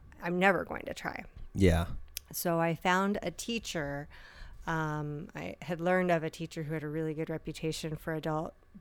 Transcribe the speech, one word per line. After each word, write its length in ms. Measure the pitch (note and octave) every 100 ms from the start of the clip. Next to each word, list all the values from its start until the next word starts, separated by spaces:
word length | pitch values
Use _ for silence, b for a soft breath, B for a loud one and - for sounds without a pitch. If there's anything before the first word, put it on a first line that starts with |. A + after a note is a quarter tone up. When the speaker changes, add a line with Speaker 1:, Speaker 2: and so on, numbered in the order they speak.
| - -
Speaker 1:
I'm 160 | F3 F3+
never 260 | G3 F3 -
going 180 | - -
to 80 | -
try." 280 | - - - - -
Speaker 2:
Yeah. 320 | - F#2 E2 F2+ - - - -
Speaker 1:
So 280 | - F3 E3
I 140 | E3 D#3+
found 440 | F#3 F#3 G3 G3+
a 80 | E3+
teacher. 760 | - - A3+ - E3+ C#3+ C#3+ D3+ B B B B B -
Um, 600 | D#3+ D#3 D3+ D3 D3 - D3
I 200 | D3+ -
had 180 | C#3 E3
learned 300 | F3 F#3 F3+
of 140 | E3
a 60 | D#3+
teacher 320 | - D#3+ E3
who 100 | D3
had 80 | D#3+
a 40 | D3+
really 240 | D#3 D#3
good 160 | D3+ D#3+
reputation 680 | D#3 - - D#3+ - D#3+ D3+
for 180 | - D#3
adult 400 | D#3+ D#3 E3+ - - -